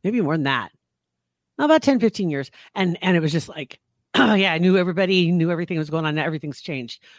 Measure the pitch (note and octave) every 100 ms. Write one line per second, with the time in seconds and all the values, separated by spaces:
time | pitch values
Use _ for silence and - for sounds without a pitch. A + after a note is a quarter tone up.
0 | F#3 A#3+ D3+ D#3+ C#3 B2+ F#2+ _ _ _
1 | _ _ _ _ _ - D4 D#4+ - B3+
2 | A3 - F3+ C#3 C3+ - - F#3+ F3+ F3
3 | F#3 F3 D#3 D#3 - - C#3 - _ _
4 | _ - A#3+ G#3 F#3+ E3 F3+ F#3 F3+ E3+
5 | F#3 F#3 E3+ F3 E3 E3+ F3+ E3 D3+ D#3+
6 | D#3 D3+ D#3 D#3 D3+ - - C3+ A#2+ -
7 | _